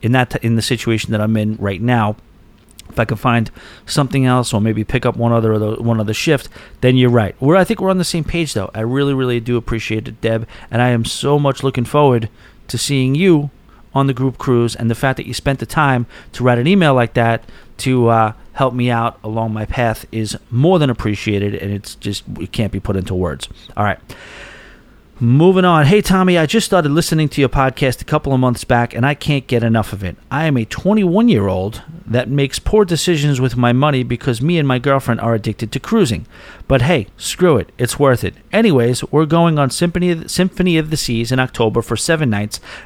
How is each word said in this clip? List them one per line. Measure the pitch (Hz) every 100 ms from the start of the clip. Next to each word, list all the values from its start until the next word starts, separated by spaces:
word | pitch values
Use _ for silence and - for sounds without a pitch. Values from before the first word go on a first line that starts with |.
in | 120
that, | 127 123
t-, | -
in | 113
the | 117
situation | 104 120 - 113 -
that | 107
I'm | 107 110
in | 107 107
right | 98 95
now. | 117 123 107 107 - - - _ _ - -
If | -
I | 113
could | 110
find | 131 120 110 - - - -
something | - 135 139
else, | 131 127 120
or | 110
maybe | 110 110
pick | 107 127
up | 123 117
one | 117
other | 117 110
of | 107
the, | 107 110
one | 113 113
other | 107
shift, | 107 - 147 - - - -
then | 123 127
you're | 123
right. | 120 101 -
We're, | 135 185
I |
think | 180 220
we're | 190
on | 185
the |
same | 170 170
page, | 151 170 156
though. | - 92
I | 107
really, | 110 131 143
really | 135 127 120
do | 113 120
appreciate | 113 117 - 110 110
it, | 113
Deb, | 113 113 113 - -
and | 117
I | 123
am | 120
so | 113 - 139 147
much | 143 131
looking | 135 131
forward | 120 151 143 123 107 - - - -
to | 117
seeing | - 143 131 139
you | 190 160 143 - - - -
on | 135 139
the |
group | 127 135 120
cruise, | - 120 117 -
and | 113
the |
fact | 113 135 131
that | -
you |
spent | 123 - 135
the | 117
time | - 143 127 120 - -
to | -
write | 123 120
an | 131
email | 202 165
like | 131 117
that | - 117 113 - - - -
to, | - 127 117
uh, | 113 110 107 -
help | - 131
me | 123 123
out | 117 117 -
along | 107 110 113
my | 107
path | 107 - 120 110 -
is | 113 107 - -
more | 120 151 185
than | 143
appreciated, | 120 110 101 - 101 101 101
and | 101
it's | 101 - -
just, | 107 101 - -
it | 90
can't | - 101
be | 98
put | -
into | 95 92
words. | 92 90 69 - - - -
All |
right. | 104 - - - - - - - - - - - - -
Moving | 120 131 170 185
on. | 180 165 139
Hey, | 208
Tommy, | - 190 185 175
I | 156
just | 226 -
started | 190 151
listening | 147 170 156 151
to | -
your | 131
podcast | - 131 - 131 120
a |
couple | - 151 143
of | 135
months | 127 117
back, | - 120 120
and | -
I | 131
can't | 147 - 143 -
get | 120
enough | 117 113 107
of | 98
it. | 95 - -
I | 139
am | 160 135
a |
twenty-one-year-old | 110 - 180 214 185 175 240 147 98 92 95 110 - - -
that | 117 123
makes | 139 139 -
poor | - 214
decisions | 202 165 - 165 147 135
with | 127 120
my | 120
money | 123 147 139
because | 123 123 - 113
me | 143 175
and | 143
my | 127
girlfriend | 131 139 - 117
are | 113
addicted | 113 113 104 110
to | 139
cruising. | - 226 160 95 - - - - -
But | 135
hey, | 127 170 98 -
screw | - - 180 131
it. | 82 -
It's | 123 -
worth | 139 120
it. | 92 - -
Anyways, | 202 226 139 117 123 -
we're | 143
going | 156 170 170 151
on | 139
Symphony | - 175 175 180
of, | 170 -
Symphony | - 185 - 185 160
of | 156
the | 156
Seas | - 117 113
in | 131
October | 127 - 113 113
for | 113 113
seven | - 160 147
nights, | 104 104 - - -